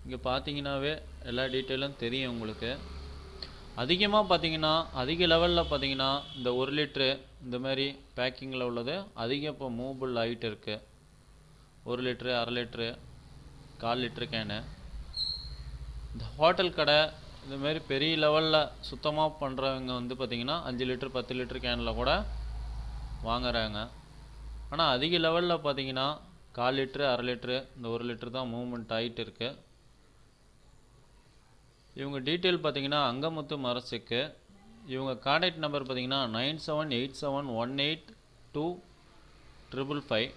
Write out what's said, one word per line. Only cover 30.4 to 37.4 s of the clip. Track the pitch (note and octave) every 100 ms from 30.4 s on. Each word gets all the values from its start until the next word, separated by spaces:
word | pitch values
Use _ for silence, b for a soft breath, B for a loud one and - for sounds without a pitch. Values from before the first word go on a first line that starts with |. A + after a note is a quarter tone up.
| - - - - - - - - - - - - - - - -
இவங்க | C#3 C#3 B2+
டீட்டெயில் | E3+ F#3 F3
பார்த்தீங்கன்னா | D#3 C#3+ C#3 D3 C3+
அங்கமுத்து | B2 D3+ D#3+ C#3+ D3+ B2+
மரச்செக்கு. | A#2+ B2 A#2 - A#2 D3 - - - - - -
இவங்க | C3 C3+ B2+ C3+
கான்டாக்ட் | D3+ F3+ E3
நம்பர் | D#3 C#3+ C3
பார்த்தீங்கன்னா | C3 B2+ C#3 B2+ A2
நைன் | C3+ D#3 -
செவன் | D3+ D#3 A#2+
எயிட் | C3+ C3+
செவன் | D3 C#3